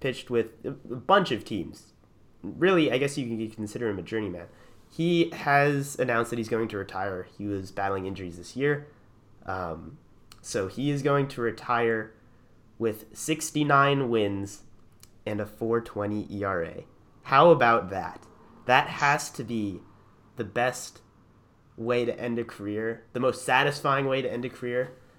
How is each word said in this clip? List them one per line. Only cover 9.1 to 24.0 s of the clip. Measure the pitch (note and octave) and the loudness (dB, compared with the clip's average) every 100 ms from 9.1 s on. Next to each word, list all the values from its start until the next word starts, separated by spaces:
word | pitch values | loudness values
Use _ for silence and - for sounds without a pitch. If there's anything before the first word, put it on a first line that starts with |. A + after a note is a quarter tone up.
| - _ - | -20 _ -18
Um, | - F#2 F2 D#2+ D#2+ - - - - - | -8 -6 -6 -8 -12 -18 -20 -20 -20 -20
so | - A2+ F#2+ | -6 -4 -4
he | A2+ C#3+ | -2 -2
is | C#3+ | 0
going | C#3 C#3+ C#3 | 2 2 0
to | C3 | -2
retire | A#2 - - A#2+ A#2 A2+ A2 - - - - - - - | -4 -4 -2 2 2 0 -4 -12 -20 -20 -20 -20 -20 -2
with | A2+ G#2 - - | -2 -2 -10 -10
sixty-nine | - D#3 - D3+ D3 C#3 C#3 C#3 B2+ | -4 -4 -2 0 4 6 6 4 2
wins | A2+ G#2 G2 G2+ - - - - - - - | 2 2 0 -6 -10 -20 -20 -20 -20 -20 -12
and | - G#2 | -6 -4
a | G2+ | -6
four | - A2+ A#2 | -4 0 0
twenty | A#2 G#2 G#2 G#2+ - | -2 -6 -4 -4 -4
E | G2 | -4
R | G2 F2+ | -2 -2
A. | E2 - - - - - | -4 -8 -16 -20 -20 -16
How | - C3+ E3+ | 2 8 8
about | D3+ A#2+ A#2 F#2 | 8 8 4 2
that? | F#2+ E2 - - - - - - | -6 -6 -10 -20 -20 -20 -10 4
That | B2+ D3 | 4 4
has | - C#3+ D3 - | 0 2 2 -2
to | - | -10
be | A2+ A2+ G#2 F2 - - - _ - - | -6 -4 -4 -6 -14 -20 -20 _ -20 -10
the | |
best | G#2 A#2+ B2 B2 - - - _ _ _ _ _ _ - | -6 0 0 -2 -10 -16 -20 _ _ _ _ _ _ -8
way | A2+ B2 | 0 0
to | A#2 - | 0 -2
end | A#2+ A#2 | -2 -4
a | |
career, | A#2 - G2+ G#2 A2+ A2+ - | -4 -8 -6 -4 -4 -6 -8
the | B2 | -2
most | B2+ A#2+ | 0 0
satisfying | - B2+ C#3+ C#3+ D3 C#3 | 2 4 4 0 0 2